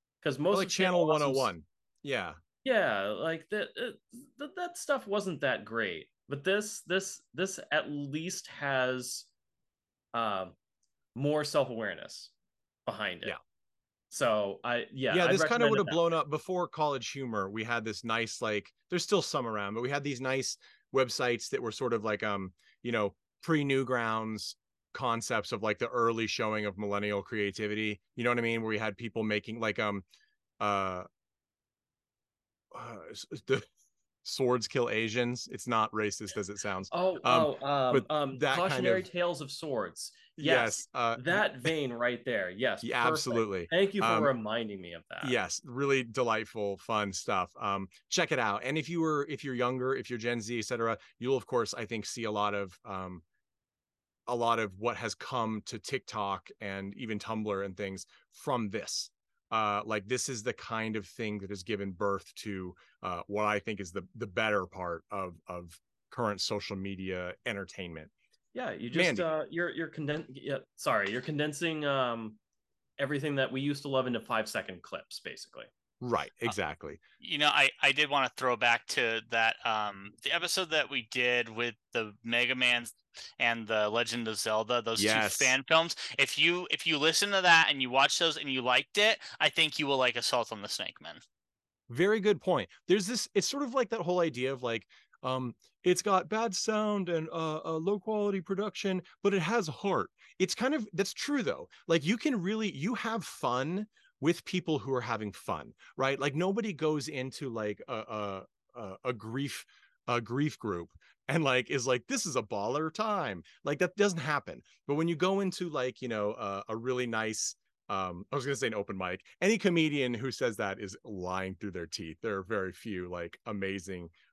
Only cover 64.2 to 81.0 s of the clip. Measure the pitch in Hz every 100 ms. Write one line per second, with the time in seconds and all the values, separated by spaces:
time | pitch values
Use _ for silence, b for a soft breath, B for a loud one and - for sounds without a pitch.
64.2 | 104 92 110 104 87 92 90 82 - 101
65.2 | 92 85 - 90 87 - _ _ _ -
66.2 | 113 98 - 107 - 98 98 95 92 92
67.2 | 90 - - 101 95 - 90 80 78 _
68.2 | _ _ _ 240 240 90 120 139 180 185
69.2 | 170 156 - 165 175 - 156 - 147 151
70.2 | 165 131 - 139 - - 151 113 98 120
71.2 | 123 147 151 147 170 156 147 135 123 117
72.2 | 110 107 _ _ _ _ _ - 139 143
73.2 | 151 139 131 131 143 139 143 131 127 117
74.2 | - 117 110 110 95 90 - 85 - -
75.2 | - 64 - 60 57 _ _ - 123 104
76.2 | 71 - 117 101 80 76 76 73 b b
77.2 | - 156 147 147 135 - 143 135 151 143
78.2 | 127 - 131 120 120 117 - - 120 113
79.2 | 110 117 113 - 120 110 104 98 101 -
80.2 | - 165 170 - 175 156 120 131